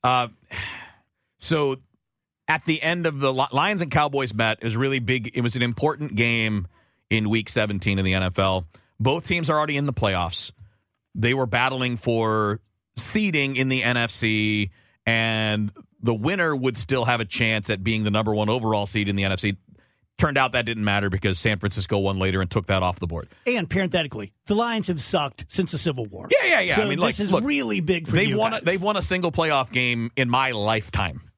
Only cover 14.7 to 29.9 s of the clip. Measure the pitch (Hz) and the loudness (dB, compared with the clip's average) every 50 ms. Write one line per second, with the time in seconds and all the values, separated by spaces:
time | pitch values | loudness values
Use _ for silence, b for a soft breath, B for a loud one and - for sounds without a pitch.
14.7 | b b b b b b _ 117 117 113 113 113 113 110 110 107 107 107 104 101 | b b b b b b _ 0 0 2 2 0 0 0 0 0 0 0 -2 -4
15.7 | - - - _ _ _ - 117 117 107 107 156 196 190 170 160 147 135 127 131 | -6 -10 -20 _ _ _ 0 0 0 2 0 0 0 2 0 0 0 0 -2 -2
16.7 | 120 - - - 135 131 117 117 123 117 110 95 - - 120 110 110 107 101 - | -2 -2 -4 -2 0 0 2 2 0 0 -2 -6 -2 -2 0 0 0 0 0 -2
17.7 | 107 98 95 113 113 107 107 104 101 107 110 110 107 107 104 104 113 127 113 110 | -4 -2 0 -2 0 0 0 0 0 0 0 0 0 0 2 2 0 0 2 0
18.7 | 110 101 101 98 104 110 104 101 101 98 98 95 95 90 - 104 98 - _ - | 0 0 0 -2 -2 -2 -2 0 0 0 0 0 -2 0 -2 -2 -4 -4 _ -20
19.7 | b b b b b b b b _ - - 151 139 139 131 127 120 123 117 113 | b b b b b b b b _ 0 0 2 4 2 2 4 2 0 -2 0
20.7 | 117 110 104 104 101 101 101 98 90 95 - 101 92 - - 113 107 90 - 101 | -2 0 0 2 2 2 2 0 -2 0 0 0 0 2 0 0 0 0 -2 -4
21.7 | - 104 95 - 107 101 98 98 95 95 95 95 92 95 95 90 - 110 92 - | -2 -2 -2 0 0 0 2 0 0 2 0 2 2 0 0 0 0 -2 0 2
22.7 | 98 95 92 90 87 - 90 82 82 78 - - b b b 240 247 233 170 156 | 0 2 2 0 -2 -2 -6 -6 -6 -8 -10 -12 b b b -2 0 0 -2 -2
23.7 | - 190 190 170 - 175 156 139 - 107 101 98 _ _ _ - 208 208 240 240 | -2 -2 0 0 0 0 -2 -2 -6 -10 -12 -12 _ _ _ 0 0 2 2 0
24.7 | 226 220 196 - 180 147 - - - 170 147 135 - - - - - - 185 - | 0 -2 -2 -2 -4 -4 -2 -2 0 0 0 -2 -6 -12 -12 -4 -2 -2 -2 0
25.7 | - 147 - 170 139 127 113 104 104 95 - - 480 - - 359 339 240 190 180 | -2 -2 -2 -2 -2 -2 -6 -8 -10 -14 0 2 4 4 4 4 2 2 2 2
26.7 | - - - - - - 175 233 - - 208 190 180 143 233 285 294 285 262 226 | 2 2 2 2 2 2 2 2 2 0 0 2 2 2 2 0 0 0 0 -2
27.7 | 208 190 165 151 185 170 160 - - 160 208 - 196 214 220 226 220 214 - 165 | -2 -2 0 0 0 0 0 0 0 2 2 2 2 2 2 0 0 0 0 0
28.7 | 190 190 175 208 208 190 175 - 185 185 175 170 - - 165 156 147 135 127 117 | 0 2 0 0 0 0 0 0 0 0 0 0 0 0 2 2 2 2 0 0
29.7 | - 127 127 123 | -2 -2 0 0